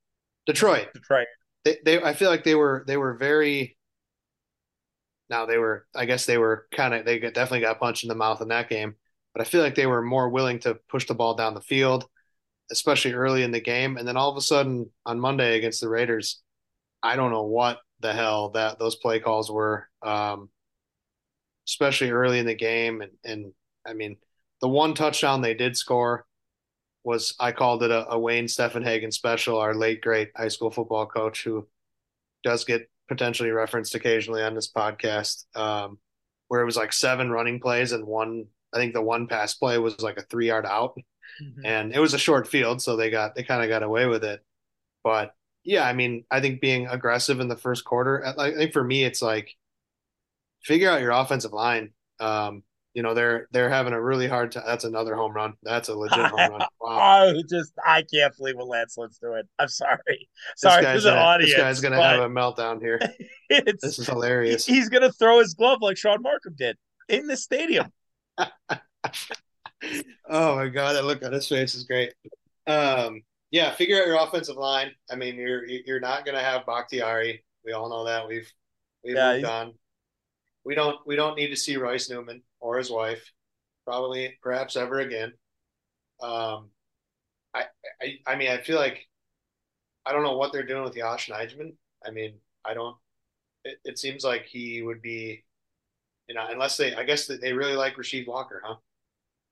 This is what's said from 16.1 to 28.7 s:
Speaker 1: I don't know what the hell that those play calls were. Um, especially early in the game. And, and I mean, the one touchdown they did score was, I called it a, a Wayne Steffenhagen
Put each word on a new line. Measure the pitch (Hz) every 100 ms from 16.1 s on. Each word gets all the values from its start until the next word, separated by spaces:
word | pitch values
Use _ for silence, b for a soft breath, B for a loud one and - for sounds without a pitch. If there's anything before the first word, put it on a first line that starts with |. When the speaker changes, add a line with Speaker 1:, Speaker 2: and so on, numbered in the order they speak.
| 113 101 - _ _ _ _ _ _
Speaker 1:
I | 113 127
don't | 127
know | 113
what | 107 113 120 120 _ _
the | 113
hell | 107 113 107 101
that | 110 110 110
those | 113 113
play | 120 113
calls | 113 110 107
were. | 107 107 107 - _
Um, | 110 107 104 101 98 _ _ _ _ _ _ _ _ _ _ _ -
especially | - 143 135 127
early | 120 127 123
in |
the | 117
game. | 107 113 117 117 113
And, | 98 _
and | 117 107 101 _ _ _ 113
I |
mean, | 110 107 101 _ _ _ _
the | 127
one | 139 156
touchdown | 147 151 - 147 135
they | 120
did | 113 123 120
score | - 123 120 120 - _ _ _ _ _ _ _
was, | 120 117 - -
I | 123
called | 117 123 120
it | 117
a, | 113 113
a | 117
Wayne | 117 117 117
Steffenhagen | - 117